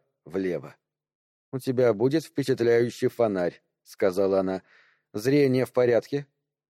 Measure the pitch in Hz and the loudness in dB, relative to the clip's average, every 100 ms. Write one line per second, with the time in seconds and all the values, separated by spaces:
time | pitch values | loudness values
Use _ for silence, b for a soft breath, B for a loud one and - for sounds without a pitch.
0 | _ _ - 85 95 82 71 - _ _ | _ _ -10 -4 -4 -4 -8 -20 _ _
1 | _ _ _ _ _ 135 131 123 123 101 | _ _ _ _ _ -10 -4 0 2 2
2 | 127 156 - - 135 127 117 117 120 - | 0 0 -4 -6 -2 0 2 2 2 -2
3 | 95 - 117 95 87 - _ _ _ - | -4 0 -2 0 -2 -4 _ _ _ -2
4 | 101 90 98 95 95 92 _ b b b | -2 0 0 2 0 -4 _ b b b
5 | b 107 113 143 139 127 123 - 123 117 | b -6 0 2 2 2 -2 0 2 2
6 | - 143 143 _ _ _ _ | 0 -8 -8 _ _ _ _